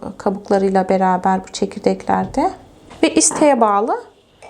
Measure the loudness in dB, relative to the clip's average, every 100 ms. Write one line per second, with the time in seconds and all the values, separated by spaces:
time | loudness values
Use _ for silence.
0 | -12 -6 -4 -4 -2 0 2 0 0 0
1 | 2 0 0 -2 -4 -6 -6 -2 -2 -2
2 | -2 -2 -2 -2 -2 -4 -20 -20 -18 -2
3 | 0 2 0 2 4 4 2 2 0 -4
4 | -8 _ _ _